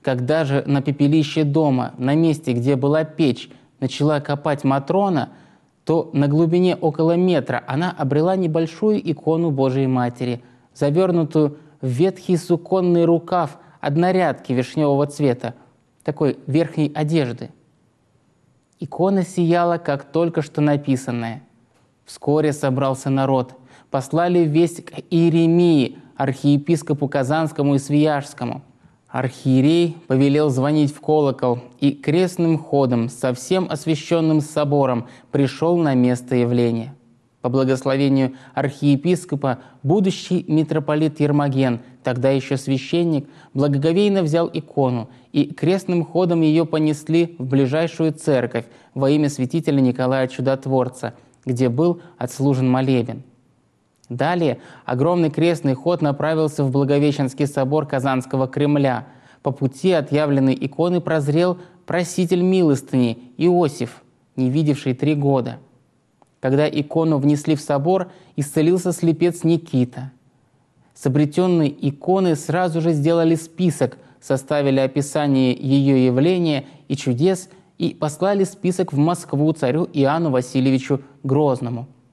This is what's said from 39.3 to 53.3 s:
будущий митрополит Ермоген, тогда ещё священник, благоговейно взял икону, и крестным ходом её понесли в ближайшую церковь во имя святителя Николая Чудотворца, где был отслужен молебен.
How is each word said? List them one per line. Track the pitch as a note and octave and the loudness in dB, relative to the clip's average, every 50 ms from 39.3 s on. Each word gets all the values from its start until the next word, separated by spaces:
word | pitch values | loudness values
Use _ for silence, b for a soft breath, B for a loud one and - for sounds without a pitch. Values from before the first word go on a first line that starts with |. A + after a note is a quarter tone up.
| - D3 C#3+ C#3 B2 B B B B B - | -8 -4 -2 -2 -4 B B B B B -2
будущий | C3+ D#3+ G#3+ G3 F#3+ F3+ - - - F3+ F3+ - - | 0 2 2 2 0 -2 -4 -6 -4 -4 -4 -2 0
митрополит | D#3 D#3 D#3+ D3+ D#3+ D#3 D3 C#3+ D3+ D3+ D#3 D#3 C#3+ - | 0 0 0 0 -2 -4 -2 -2 -2 0 0 -2 0 0
Ермоген, | D3+ D3 C#3+ D3 C#3+ C#3+ C3 C3+ C3+ B2+ A#2+ A#2 B B B B _ | 0 2 2 2 0 0 0 0 0 0 0 -2 B B B B _
тогда | C3+ B2 B2 B2 C3+ | -4 -4 0 0 2
ещё | C#3 C3+ B2+ - C#3+ | 2 0 0 -2 -6
священник, | B2+ - - C3+ C3 C3+ - - E3+ E3+ E3+ D#3+ C#3+ C#3+ B B B B B B | -4 -2 -2 -4 -4 -4 -2 -2 0 0 0 0 -2 -4 B B B B B B
благоговейно | C3 F3 D3 C#3 C#3 C#3 D#3+ E3 F#3 G#3 G#3 G3 G3 F3+ | -2 0 2 2 2 0 2 2 2 2 2 2 2 0
взял | D3+ C#3+ E3+ E3+ - - | 0 0 0 0 0 -4
икону, | D#3 D3 - - - C#3 B2+ B2+ A#2+ A2 B B B B B B | -8 -10 -8 -2 0 0 0 0 -2 -6 B B B B B B
и | D3 C#3+ | -2 -2
крестным | C#3+ - - - E3 F#3 G3 F#3+ - F3+ F3 E3 | -2 -2 -4 -2 0 0 0 -2 -2 -2 -2 -2
ходом | - - E3+ F#3 F3 E3+ E3 | -2 0 0 0 2 2 2
её | D#3+ D#3 D3+ E3 E3+ | 2 2 4 2 0
понесли | D#3+ E3 D#3 D#3 D3+ D3+ D3 D3+ - D#3 E3+ E3+ E3+ E3+ - | 0 0 0 0 0 -2 -2 -4 -2 0 0 0 0 -4 -10
в | C3+ | -8
ближайшую | C3 C3 C#3 C#3 B2+ C3 D#3 E3 E3 - - D#3+ D#3+ D3 | -2 2 2 2 2 0 -2 -2 -2 -4 -2 -2 -2 -2
церковь | D3+ - - D3 B2+ A#2+ A#2 - A#2+ A2+ - b b b b b | -4 -2 0 0 0 0 -2 -4 -6 -8 -8 b b b b b
во | C3+ C#3 C3+ | -2 0 2
имя | D3 D3+ D3+ C#3+ | 2 2 2 0
святителя | D3 - B2+ B2 - E3+ D#3+ - D3 C#3 | -2 -4 -6 -4 -2 -4 -2 0 2 2
Николая | C3 B2+ A#2+ B2 C3 B2+ C3 C3+ C3 | 2 2 2 0 -2 0 0 0 -2
Чудотворца, | B2+ C3 - B2+ C3+ C3+ C3+ C3+ C#3 C3 C3 B2+ B2 - - - A2 - b b b b b _ | -2 -4 -4 -2 -2 -2 -2 -2 -2 0 0 0 -2 -4 -10 -12 -12 -12 b b b b b _
где | - B2+ A#2 C3 B2 | -6 -2 0 0 0
был | A#2 B2 D#3+ F3 F3 F3 B B B B | 2 2 0 0 0 -2 B B B B
отслужен | B2 B2 - - C3+ C#3 C#3 B2+ C3 C3 | -10 -10 -6 -2 0 0 0 0 2 0
молебен. | B2+ C3 C3 C3 C3+ B2 A#2 A#2+ - - C3 - | 0 0 0 0 0 0 0 -4 -8 -14 -14 -20